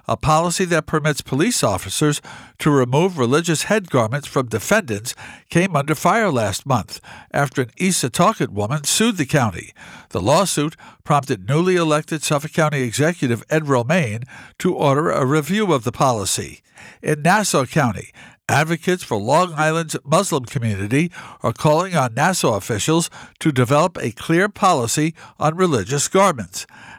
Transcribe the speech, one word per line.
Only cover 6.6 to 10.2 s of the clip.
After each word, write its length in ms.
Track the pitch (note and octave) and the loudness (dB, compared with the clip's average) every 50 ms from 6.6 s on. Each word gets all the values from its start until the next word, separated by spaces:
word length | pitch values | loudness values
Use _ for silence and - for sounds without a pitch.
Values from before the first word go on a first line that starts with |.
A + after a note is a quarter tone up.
| - | -2
month 340 | C#3 B2+ G#2 - - - - - - - - - _ | -2 -2 -2 -2 -4 -12 -18 -18 -20 -20 -20 -12 _
after 300 | - - C#3+ C3 - C#3 | -2 -2 -2 -2 -2 -4
an 100 | B2+ A2 _ | -4 -4 _
East 260 | - F3+ F#3+ E3+ - D3+ | -2 0 0 0 0 -2
Setauket 460 | A#2+ - - F3 G#3+ G#3+ - C#3+ - | -2 0 2 2 2 2 0 -4 -4
woman 360 | G2 G2+ G#2 G#2+ D3 D#3 D3 | -2 -4 -4 -2 -4 -4 -4
sued 320 | - - - A3 B3 G3 | -2 0 2 2 0 0
the 80 | F3 C3 | -2 -2
county. 440 | - D#3+ C#3+ A#2+ G#2 E2 D#2+ - - - - - - - - - - | 0 2 2 2 0 -2 -6 -12 -14 -18 -20 -20 -20 -20 -20 -14 -8
The 120 | - - | -6 -2